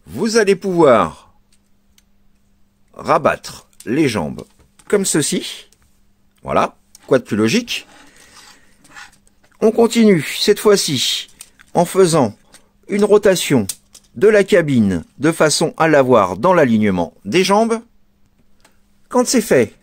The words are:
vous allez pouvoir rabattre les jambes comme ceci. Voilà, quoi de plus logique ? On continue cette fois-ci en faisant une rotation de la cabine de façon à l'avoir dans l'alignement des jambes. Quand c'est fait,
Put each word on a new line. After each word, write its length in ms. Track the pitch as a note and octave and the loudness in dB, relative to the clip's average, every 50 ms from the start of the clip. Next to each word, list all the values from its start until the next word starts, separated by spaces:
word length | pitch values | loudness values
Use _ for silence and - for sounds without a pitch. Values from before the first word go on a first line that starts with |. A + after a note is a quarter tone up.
| _ | _
vous 300 | C#3 E2+ B2+ F#3+ A3+ G#3 | -16 -10 -8 -6 -2 0
allez 200 | A#3 G#3+ F#3+ G3 | 2 2 2 2
pouvoir 800 | F3 - G3 F3+ E3+ E3 C#3 A#2+ G#2+ F2+ D#2 - - - _ _ _ _ _ _ _ _ _ _ _ _ _ _ _ _ _ _ _ _ _ _ _ _ _ _ _ _ _ _ _ _ _ _ | 0 -2 -2 0 2 4 4 4 4 2 -2 -6 -12 -20 _ _ _ _ _ _ _ _ _ _ _ _ _ _ _ _ _ _ _ _ _ _ _ _ _ _ _ _ _ _ _ _ _ _
rabattre 760 | - - A2 D3+ E3 C#3 A2+ E2 - - - - - - _ _ - - | -8 -2 -2 0 0 0 -2 -2 -4 -8 -16 -20 -20 -20 _ _ -14 -8
les 220 | - A#2 D3+ D#3+ C3+ | -4 -2 0 0 0
jambes 360 | G#2+ G2+ D#2+ C#2+ B1 - - - _ _ _ _ _ _ _ - | -2 -4 -6 -8 -10 -12 -16 -20 _ _ _ _ _ _ _ -2
comme 160 | - G3+ F#3+ | -2 -2 0
ceci. 640 | - - E3 C#3 - - F3 - - - - - _ _ _ _ _ _ _ _ _ _ _ _ _ _ _ | -2 -2 -2 -2 -2 -4 -6 -6 -10 -14 -18 -20 _ _ _ _ _ _ _ _ _ _ _ _ _ _ _
Voilà, 340 | - C2+ C#2 F2+ C#3 G3 - _ _ _ _ _ _ | -10 -6 -4 -2 -2 -4 -6 _ _ _ _ _ _
quoi 140 | - C#3+ B2 | 0 0 0
de 40 | - | 0
plus 120 | - - | -2 -4
logique ? 500 | G2+ A2 A2+ - A#3 A#3+ A#3+ - - - - - - - - _ _ - _ _ - - - - _ _ _ _ _ _ _ - - - - _ _ _ _ _ _ _ _ _ - | -2 0 0 0 -2 -4 -6 -8 -12 -12 -16 -20 -20 -20 -20 _ _ -20 _ _ -20 -20 -20 -20 _ _ _ _ _ _ _ -20 -20 -20 -20 _ _ _ _ _ _ _ _ _ -2
On 100 | G3 A3+ | -2 0
continue 560 | A3+ A3+ A#3 A3+ - A#3 A3+ G#3+ G3 D#3+ C#3 - - - | 2 2 0 2 2 2 4 4 4 2 0 -4 -8 -2
cette 180 | - G#3+ G3+ - | 0 0 0 2
fois-ci 680 | - G#3+ G3+ G3 - - D3 A#2 - - - - - - _ - - _ _ _ _ _ | 2 2 2 2 0 -2 -4 -4 -4 -4 -6 -8 -10 -14 _ -20 -20 _ _ _ _ _
en 120 | - - F3 | -4 -2 -2
faisant 520 | E3+ - F#3 F#3+ E3+ D3+ D#3+ B2+ G#2 G2+ _ _ _ - - _ _ _ _ _ - | 0 0 0 2 2 2 0 0 -2 -4 _ _ _ -20 -20 _ _ _ _ _ -6
une 160 | F#3+ G#3 G3+ | -2 -2 2
rotation 640 | G3+ F#3+ - - G3+ F#3 E3+ - - D3 B2 G2+ F#2+ - - _ _ - - _ _ _ | 2 2 2 4 2 0 0 -2 -2 -2 -2 -2 -4 -8 -14 _ _ -20 -20 _ _ _
de 140 | A#2+ B2 G#3+ | 0 0 2
la 160 | G#3+ G3+ G3 | 2 2 2
cabine 580 | - G#3 F3+ E3 D3 C#3 A#2+ G#2+ G2 F#2+ E2 - - _ - | 2 0 0 0 0 0 0 0 0 -2 -4 -8 -12 _ -4
de 140 | C3 D#3+ | -4 -2
façon 420 | E3 - E3 D#3 - - E3+ D3 - | 0 0 0 0 0 -2 -4 -4 -4
à 120 | - D#3+ E3 | -2 0 2
l'avoir 480 | D3+ C#3+ C3 B2+ B2+ A2 G2 F2+ F#2 | 2 2 2 4 4 2 2 0 -2
dans 180 | F2+ A#2+ F#3 F#3 | -2 -2 0 2
l'alignement 600 | E3+ D3+ B2 A2+ G#2+ G#2+ G#2 F#2 F2+ E2+ D#2+ - _ - | 2 2 2 2 0 0 0 0 -2 -4 -6 -8 _ -8
des 180 | F#2+ G#2+ F3 | -4 -2 -2
jambes. 380 | F#3+ F3+ G3 G#3 A#3 A3+ A3+ A3 A3+ _ _ _ _ _ _ _ _ _ _ _ _ _ _ _ _ _ _ _ _ _ _ _ _ - | 0 0 0 0 0 -2 -4 -6 -10 _ _ _ _ _ _ _ _ _ _ _ _ _ _ _ _ _ _ _ _ _ _ _ _ -4
Quand 180 | - B3 B3 | -2 -2 0
c'est 140 | A#3+ - A#3+ | 0 0 -2
fait, 340 | G#3 - F#3+ C3+ A2+ - - _ | 0 2 2 2 2 0 -4 _